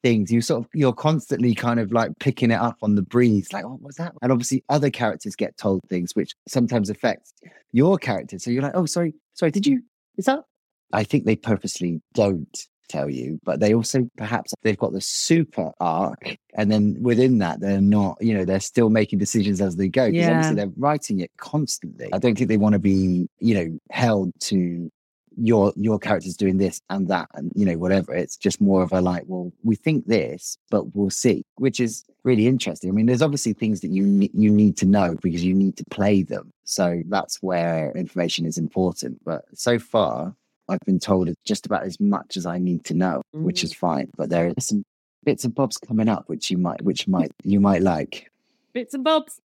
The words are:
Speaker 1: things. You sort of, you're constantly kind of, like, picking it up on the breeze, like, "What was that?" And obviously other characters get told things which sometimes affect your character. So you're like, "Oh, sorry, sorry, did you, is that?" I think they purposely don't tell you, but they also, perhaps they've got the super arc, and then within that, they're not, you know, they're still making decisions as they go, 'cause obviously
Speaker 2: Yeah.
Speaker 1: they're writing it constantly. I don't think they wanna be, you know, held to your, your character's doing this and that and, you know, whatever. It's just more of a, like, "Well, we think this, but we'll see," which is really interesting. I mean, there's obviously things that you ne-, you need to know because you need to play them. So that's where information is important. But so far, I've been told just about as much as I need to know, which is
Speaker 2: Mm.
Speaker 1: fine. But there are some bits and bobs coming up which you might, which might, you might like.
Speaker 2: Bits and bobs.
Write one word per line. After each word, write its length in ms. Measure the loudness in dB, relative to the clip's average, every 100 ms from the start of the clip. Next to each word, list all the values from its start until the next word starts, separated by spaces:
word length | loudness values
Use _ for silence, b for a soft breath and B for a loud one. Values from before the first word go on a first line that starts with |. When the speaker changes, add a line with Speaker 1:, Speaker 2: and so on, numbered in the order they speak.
Speaker 1:
things. 280 | 2 2 2
You 80 | 0
sort 220 | 2 -2
of, 60 | -2
you're 200 | 0 0
constantly 600 | 2 0 0 -2 0 0
kind 260 | 0 0 -2
of, 100 | 0
like, 200 | 0 0 -2
picking 300 | -4 0 0
it 40 | 2
up 160 | 0 -2
on 140 | 0 0
the 60 |
breeze, 500 | 2 2 4 4 0
like, 140 | -10 -10
"What 140 | -14
was 140 | -18 -10
that?" 160 | -10 -4
And 100 | 0
obviously 320 | 0 0 -4 0
other 200 | 0 0
characters 460 | 0 -4 -4 -10 -6
get 220 | -8 -4
told 240 | -2 -2 -2
things 260 | -4 -2 -4
which 180 | -4 -8 -4
sometimes 420 | 0 0 0 -2
affect 440 | -2 -4 -4 _ _ B B B
your 240 | 2 4 4
character. 420 | 0 -6 -6 -10
So 120 | -4
you're 120 | -2
like, 120 | -2 -2
"Oh, 100 | -2
sorry, 300 | -2 -4 -6 _
sorry, 180 | -2 -2
did 160 | 2 2
you, 140 | 0 -2 _ _ -4
is 80 | 0
that?" 200 | -2 -4 _ _ _ _
I 100 | -4
think 220 | 0 0 2
they 100 | -2
purposely 680 | 0 -2 -2 -6 -4 -6 _
don't 440 | 0 2 0 -6 -14 -18 _ _
tell 200 | -6 -4
you, 320 | -4 -6 -8
but 160 | -4 0
they 120 | 2 2
also, 340 | 2 -2 -2 -6
perhaps 340 | -6 -6 -6 -4
they've 120 | -2 -2
got 120 | -2
the 60 | -4
super 680 | -6 -6 2 2 2 -4 -6 -4
arc, 560 | -2 0 -2 -4 -12 -14 _ -2
and 160 | 2
then 260 | 4 2 2
within 340 | 2 4 4 4
that, 220 | 2 -2
they're 200 | 0 2
not, 380 | 4 4 2 0
you 140 | 0
know, 100 | 0
they're 160 | 0 0
still 300 | 0 2 4
making 300 | 4 2 0
decisions 420 | 0 0 0 0
as 140 | 0 0
they 120 | 0
go, 180 | 2 2
'cause 40 | 2 2
obviously 60 |
Speaker 2:
Yeah. 200 | 2 2 0
Speaker 1:
they're 180 | -4 -2
writing 440 | -2 -2 -4 -4
it 100 | -6 -12
constantly. 720 | -6 -4 -4 -6 -12 -12 -6
I 60 | 0
don't 180 | 0 0
think 120 | 2
they 80 | 2
wanna 220 | 4 4
be, 500 | 4 2 2 0 -2 _
you 160 | 0
know, 240 | 0 -2 -6 _
held 400 | -2 2 2 -2 -6
to 500 | -2 0 0 -4 -8 _ _ _ _ -4
your, 340 | 2 4 4 2
your 240 | 0 0
character's 360 | 0 -2 -2 -2
doing 220 | 0 2
this 240 | 0 -2 _
and 180 | -4 -2
that 180 | -2 -4 -10
and, 160 | -6 0
you 80 |
know, 140 | 0 0
whatever. 340 | 0 0 0 -6
It's 200 | -6 -2
just 240 | -2 2
more 220 | 2 2
of 100 | 2
a, 100 | 2
like, 240 | 0 -2 -6
"Well, 260 | -8 -8 -4
we 120 | -2 0
think 320 | 0 -2 0
this, 500 | 0 0 -8 -12 -14 _
but 240 | -2 -2 -2
we'll 160 | -2
see," 320 | 0 2 0 -4 -2
which 220 | -2 0
is 240 | -4 -4 _ _
really 240 | 0 4 4
interesting. 420 | 2 -2 -6 -2
I 40 |
mean, 120 | 2 2
there's 160 | 4
obviously 320 | 2 0 -4
things 280 | -2 -2 -2
that 100 | -2
you 120 | 0 4
ne-, 240 | 4 2
you 160 | 4 4
need 280 | 6 4 4
to 100 | 4
know 280 | 4 2 0
because 220 | -4 0 0
you 80 |
need 240 | 2 2 -2
to 80 | -12
play 320 | -2 2 2
them. 260 | 2 -6 -10 _
So 400 | -10 -2 0 -2 -4
that's 280 | -4 -4 -6
where 480 | -4 -2 0 -2 -4 -6
information 520 | -8 -4 -4 -2 -4
is 100 | -4
important. 640 | -4 0 -2 -2 -10 -10
But 220 | -8 -8 -10
so 240 | -6 0 0
far, 560 | 0 0 0 -2 -8 -12 _ _ -6
I've 80 | -6 0
been 140 | -2
told 340 | 0 0 0 -6 -6
just 200 | -6 -4
about 160 | -6
as 160 | -6 -2
much 380 | 0 0 -4 -8
as 80 | -6
I 140 | -4
need 240 | -2 -2 -2
to 80 |
know, 300 | 0 0 -2 -6
which 300 | -4 -4 -2
is 80 | -6
Speaker 2:
Mm. 40 | -4
Speaker 1:
fine. 320 | -2 -2 -4 -6
But 140 | -2
there 200 | 0 0 -2
are 60 |
some 220 | -2 -4 -4 _ _ _ -2
bits 180 | 0
and 120 | -2 -2
bobs 220 | -2 -4
coming 280 | -4 0 0
up 220 | 0 -4
which 220 | -10 -4
you 80 | -2
might, 240 | -2 -2
which 240 | -4 -2 -2
might, 240 | 0 0 -4
you 160 | 0 4
might 220 | 4 4
like. 480 | 2 0 -4 -10 -20 _ _ _ _
Speaker 2:
Bits 200 | -8 -8
and 100 | -4
bobs. 380 | 0 0 0 -18